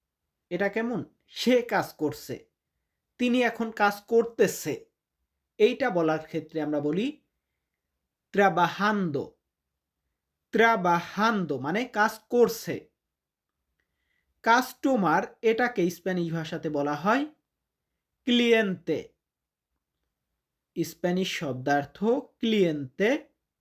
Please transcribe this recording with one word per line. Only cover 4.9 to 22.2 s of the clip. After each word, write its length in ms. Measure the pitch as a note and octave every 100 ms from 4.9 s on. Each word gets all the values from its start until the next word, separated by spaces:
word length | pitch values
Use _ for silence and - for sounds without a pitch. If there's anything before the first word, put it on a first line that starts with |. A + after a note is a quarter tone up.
| _ _ _ _ _ _ -
এইটা 320 | G#3+ B3 B3+
বলার 360 | F3 D#3+ D#3 -
ক্ষেত্রে 360 | E3 D3 D#3+
আমরা 180 | D3+ D3
বলি 400 | C#3+ E3+ C4 - _ _ _ _ _ _ _ _ _ _ _
trabajando। 880 | F#3+ G3 F3 E3 - G#3 G#3 F3 C3+ - - _ _ _ _ _ _ _ _ _ _ _
trabajando 1040 | A3+ A3+ A3 F3+ E3+ - F#3+ A3 G#3 D#3+ C3+
মানে 260 | C#3 G3+
কাজ 340 | B3+ G#3+ A3 - -
করছে। 600 | A#3+ A3+ - - B2 - _ _ _ _ _ _ _ _ _ _ _ _ _ _ _
কাস্টমার 800 | A3+ A#3+ B3+ - C#4 B3+ E3+ E3+ A3+ -
এটাকে 480 | A3 A3+ B3 G#3+ F3
স্প্যানিশ 420 | F3+ F#3+ F3+ E3+
ভাষাতে 380 | E3 D#3+ D#3+ D#3+
বলা 240 | D3 C#3+
হয় 320 | D3 F#3 B3+ D4+ - _ _ _ _ _ _ _ _
ক্লিয়েন্তে। 840 | - A#3+ A#3+ A3+ G3+ F#3 - - - _ _ _ _ _ _ _ _ _ _ _ _ _ _ _ _ F3+
স্প্যানিশ 540 | E3 - F3+ F3+ F#3 -
শব্দার্থ 640 | D3+ B2+ C3+ C#3+ C#3 - G#3 C4+